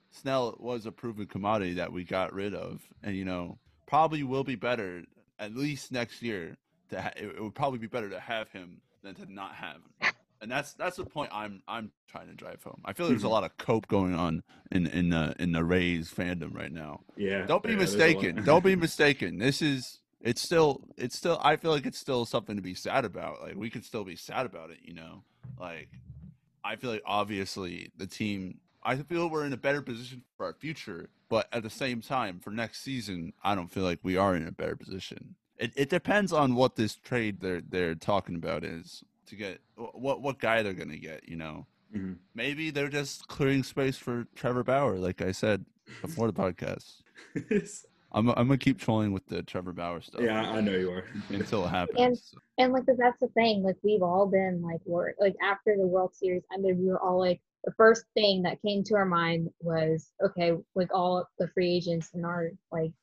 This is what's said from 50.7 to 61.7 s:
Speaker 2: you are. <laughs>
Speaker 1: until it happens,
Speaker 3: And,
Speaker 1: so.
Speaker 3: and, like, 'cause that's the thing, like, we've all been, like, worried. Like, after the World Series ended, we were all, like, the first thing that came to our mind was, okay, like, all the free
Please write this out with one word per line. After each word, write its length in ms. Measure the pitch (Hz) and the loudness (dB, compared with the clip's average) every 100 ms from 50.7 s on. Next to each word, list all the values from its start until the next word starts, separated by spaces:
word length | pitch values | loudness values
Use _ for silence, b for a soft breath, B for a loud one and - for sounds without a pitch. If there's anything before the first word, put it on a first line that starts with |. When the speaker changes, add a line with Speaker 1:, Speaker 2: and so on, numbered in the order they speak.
Speaker 2:
you 200 | 92 92 | 2 0
are. 120 | 90 92 104 | -2 -8 -10
<laughs> 120 | - | -6
Speaker 1:
until 360 | 98 101 110 87 | -4 0 0 2
it 40 | |
happens, 300 | 90 90 - | 0 0 4
Speaker 3:
And, 180 | 247 240 | 2 2
Speaker 1:
so. 200 | - - - - | -6 -20 -4 2
Speaker 3:
and, 140 | 254 | 4
like, 140 | 262 254 | 4 4
'cause 120 | 247 | 4
that's 220 | 247 247 | 4 4
the 80 | 247 | 2
thing, 340 | 226 226 208 | 4 4 4
like, 120 | 190 180 | 2 2
we've 180 | 208 214 | 2 4
all 260 | 175 180 202 | 4 4 6
been, 340 | 190 190 175 | 4 4 0
like, 180 | 170 165 - | -2 -4 -2
worried. 300 | 170 170 - | -2 -2 2
Like, 160 | 202 196 | 2 4
after 320 | 190 - 220 202 | 0 2 2 4
the 100 | 185 | 4
World 300 | 185 185 - | 4 2 0
Series 280 | 190 180 - | 0 0 -2
ended, 240 | 185 190 180 | 0 2 4
we 60 | 185 | 2
were 160 | 185 | 2
all, 180 | 190 180 | 2 4
like, 220 | 185 175 _ _ - | 4 2 _ _ -2
the 80 | |
first 320 | - 220 226 - | 8 8 8 2
thing 300 | - 208 190 | 4 4 4
that 180 | 180 - | 2 0
came 200 | 208 202 185 | 0 0 2
to 100 | 208 | 2
our 100 | 190 | 4
mind 440 | 170 165 165 165 - | 4 2 2 -2 -4
was, 520 | 170 160 160 160 - - | -2 2 2 0 -2 -2
okay, 300 | 196 175 170 165 - 190 | 0 2 2 2 0 -2
like, 140 | 175 | 0
all 340 | 185 180 180 - - | 2 2 2 -2 -4
the 120 | 175 | -2
free 260 | - 180 | 2 2